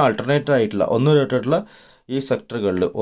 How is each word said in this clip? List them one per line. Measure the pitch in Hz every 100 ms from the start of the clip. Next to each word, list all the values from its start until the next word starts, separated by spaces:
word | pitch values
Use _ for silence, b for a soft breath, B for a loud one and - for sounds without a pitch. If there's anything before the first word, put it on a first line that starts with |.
ആൾട്ടർനേറ്റ് | 135 107 120 143 135 131
ആയിട്ടുള്ള | 107 101 - 117
ഒന്നിരട്ടായിട്ടുള്ള | 139 147 120 127 117 165 214 B B B -
ഈ | 135 135
സെക്ടറുകളിൽ, | 117 - 117 101 92 90 -